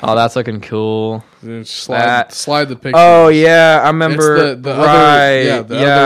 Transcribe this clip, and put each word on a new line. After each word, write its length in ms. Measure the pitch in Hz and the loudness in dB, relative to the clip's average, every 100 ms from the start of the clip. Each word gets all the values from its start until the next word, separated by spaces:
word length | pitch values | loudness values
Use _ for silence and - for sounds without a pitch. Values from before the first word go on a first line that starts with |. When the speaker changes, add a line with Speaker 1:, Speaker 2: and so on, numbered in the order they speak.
Speaker 1:
Oh, 100 | - 113 | -4 0
that's 200 | 117 131 | 0 -2
looking 240 | 117 107 | -8 -10
cool. 640 | - 113 110 110 110 110 - _ | -10 -8 -6 -6 -6 -8 -14 _
Speaker 2:
Then 220 | 113 117 | -18 -18
slide, 360 | 110 - - 113 | -16 -14 -8 -4
Speaker 1:
That 320 | 120 123 117 | -2 -2 -4
Speaker 2:
slide 320 | - - 147 143 | -8 -6 -4 -4
the 100 | 120 | -8
picture. 220 | 135 160 | -2 2
Speaker 1:
Oh, 300 | 175 170 160 | 6 6 4
yeah, 500 | 156 160 165 165 156 | 4 4 4 4 2
I 60 | 139 | 0
remember. 480 | 160 160 156 156 151 | 0 -2 0 0 0
Speaker 2:
It's 260 | 147 127 | -2 -4
the, 120 | 135 | -8
the 40 | 139 | -2
Speaker 1:
Right. 100 | 151 | 2
Speaker 2:
other, 560 | 151 151 143 139 135 | 4 4 4 2 0
yeah, 180 | 127 127 | -2 -4
the 140 | 110 117 | -6 -4
Speaker 1:
Yeah, 60 | 143 139 | 0 2